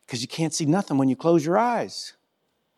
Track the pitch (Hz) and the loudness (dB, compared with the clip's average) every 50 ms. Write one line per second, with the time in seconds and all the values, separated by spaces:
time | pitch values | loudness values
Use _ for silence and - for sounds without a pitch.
0 | _ - - 117 123 - - - 165 156 - - 165 139 160 202 196 - 151 135 | _ -10 -8 -8 -8 -8 -4 -4 -2 -2 -2 -2 0 2 2 2 0 0 0 2
1 | 135 135 127 - - 165 170 170 139 160 175 208 233 240 240 202 127 95 - - | 2 2 0 2 2 2 4 4 2 2 2 2 2 0 0 -2 -4 -6 -10 -12
2 | - - - _ _ _ _ _ _ _ _ _ _ _ _ | -14 -14 -16 _ _ _ _ _ _ _ _ _ _ _ _